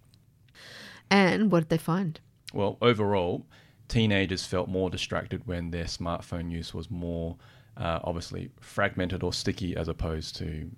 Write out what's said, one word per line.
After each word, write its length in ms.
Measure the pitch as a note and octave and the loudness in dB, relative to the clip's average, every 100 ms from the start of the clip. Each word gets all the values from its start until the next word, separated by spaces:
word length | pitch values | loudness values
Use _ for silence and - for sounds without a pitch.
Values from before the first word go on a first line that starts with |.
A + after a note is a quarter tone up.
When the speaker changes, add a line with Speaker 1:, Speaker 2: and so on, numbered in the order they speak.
| _ _ _ _ _ - - - - - - | _ _ _ _ _ -20 -20 -18 -18 -12 4
Speaker 1:
And 400 | G3 F#3 - G#3+ | 6 8 6 6
what 100 | E3+ | 4
did 80 | D#3+ | 4
they 80 | E3 | 2
find? 420 | - F3 F#3 D#3 - _ - | 2 0 -2 -6 -12 _ -8
Speaker 2:
Well, 260 | - G2+ A#2+ | -2 0 4
overall, 640 | A#2+ G#2+ G2+ G2+ F2 - - - - _ - | 4 4 4 2 2 -2 -6 -20 -20 _ -2
teenagers 560 | A#2 A2 G2+ F#2+ F#2 | 2 4 4 4 0
felt 240 | - F#2 F2+ | 0 0 0
more 220 | F#2 F#2 | 0 0
distracted 560 | F2+ - F2 F2 F#2+ - | -2 -4 -4 -4 -6 -4
when 240 | F2 E2+ | -4 -2
their 140 | E2+ | -4
smartphone 640 | E2+ - E2+ E2+ - F2 E2+ | -4 -4 -4 -4 -6 -6 -4
use 220 | E2+ E2 | -6 -6
was 180 | F2 E2 | -8 -8
more, 460 | F2 E2+ E2+ E2 E2+ - - - - | -6 -4 -2 -4 -6 -16 -20 -18 -6
uh, 240 | E2+ E2 | -2 -2
obviously 460 | - E2+ - F#2+ F2+ - | -2 -6 -6 -8 -10 -14
fragmented 640 | - - G2+ - F2+ F2+ | -8 0 0 2 -2 0
or 100 | F2 | -2
sticky 440 | - - F2+ F2+ F2 | -2 -2 -2 -2 -2
as 120 | E2 | -4
opposed 480 | D#2+ E2+ D#2+ D#2 - | -2 -2 -4 -6 -8
to 340 | E2 D#2 E2 | -6 -6 -10